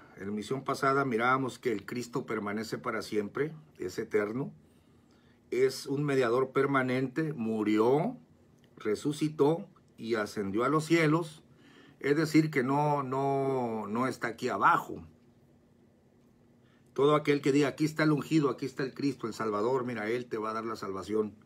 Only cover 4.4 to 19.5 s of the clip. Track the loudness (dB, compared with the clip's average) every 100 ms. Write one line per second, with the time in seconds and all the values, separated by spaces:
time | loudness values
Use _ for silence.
4.4 | -8 -10 -20 _ _ _ _ _ _ _
5.4 | _ 2 2 0 -4 -2 0 2 4 2
6.4 | 2 2 2 2 2 0 -2 -2 -4 -4
7.4 | -2 0 2 4 4 4 2 -4 -12 _
8.4 | _ _ _ -8 -4 -2 -2 -2 -2 2
9.4 | 2 2 -4 _ _ -12 -4 -2 -2 -4
10.4 | -2 0 2 0 2 4 4 2 0 -12
11.4 | -20 -20 -20 -20 -20 -4 0 2 4 4
12.4 | 4 2 2 2 2 2 0 0 0 2
13.4 | 2 0 0 -2 -4 -2 -2 -2 -6 -4
14.4 | -4 2 4 2 0 -12 -16 -20 _ _
15.4 | _ _ _ _ _ _ _ _ _ _
16.4 | _ _ _ _ _ 2 4 4 4 2
17.4 | 2 2 2 0 -2 2 2 2 2 2
18.4 | 2 0 -6 -6 -6 -4 -4 -2 -6 -4
19.4 | -4